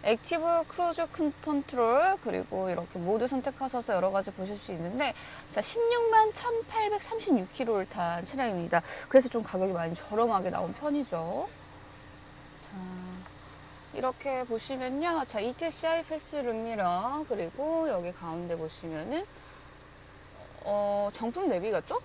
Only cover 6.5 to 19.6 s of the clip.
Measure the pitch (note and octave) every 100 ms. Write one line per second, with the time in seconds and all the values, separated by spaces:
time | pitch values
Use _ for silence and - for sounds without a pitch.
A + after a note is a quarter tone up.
6.5 | A#4 A#4 A4+ G#4 G#4 - A4+ G#4+ B3+ F#3
7.5 | - A#3+ G#3 F#3 - E3+ E3+ F#3 C4+ B3
8.5 | F#3 E3+ E3+ - - - C4 B3+ A#3+ G#3+
9.5 | F#3+ F#3+ F3 E3 E3+ - G#3 A#3 G3+ F3+
10.5 | F3 F3+ F#3+ D4 D4 C4 E3+ E3 A3+ G4
11.5 | - - - - - - - - - -
12.5 | - - F#3+ F#3 F#3 F#3 F#3 F#3 - -
13.5 | - - - - - B3+ - C#4 C4 B3
14.5 | A3+ - C4+ B3+ C4+ F4 E4 C4+ A3 A3
15.5 | B3+ E4 - D#4+ E4 D#4+ D#4 - D4 A#3+
16.5 | A3 A3+ A3 F3+ F3 A3+ C#4+ D4+ G#3+ E3+
17.5 | - D4+ E4 D#4+ G3 F3 F3 E3+ E3 F3
18.5 | E3 D#3+ - E3 D#3 F3+ D4+ G#4 - -
19.5 | -